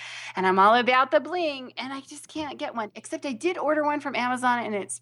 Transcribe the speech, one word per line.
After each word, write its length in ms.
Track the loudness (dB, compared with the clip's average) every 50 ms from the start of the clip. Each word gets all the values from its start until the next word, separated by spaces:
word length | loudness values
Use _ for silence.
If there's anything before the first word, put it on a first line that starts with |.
| -16 -14 -14 -14 -14 -10 -6
And 100 | 0 2
I'm 140 | 4 6 6
all 160 | 8 8 8
about 380 | 6 6 4 4 4 4 4 2
the 80 | 2
bling, 520 | 2 0 -2 -2 -2 -2 -4 -6 -10 -14 -12 -12
and 140 | -10 -8 -10
I 80 | -10
just 260 | -12 -14 -18 -20 -20
can't 320 | -12 -10 -8 -8 -8 -8 -8
get 160 | -10 -8 -6
one. 160 | -8 -8 -8 -10
Except 280 | -16 -12 -10 -10 -8 -6
I 60 | -6 -6
did 260 | -2 -2 -2 -2 -2
order 260 | 0 0 2 2 2
one 160 | 0 0 -2
from 160 | -4 -4 -4
Amazon, 480 | -2 -2 -2 -2 0 2 0 0 0 -2
and 100 | -2 -4
it's 240 | -4 -4 -6 -10 -12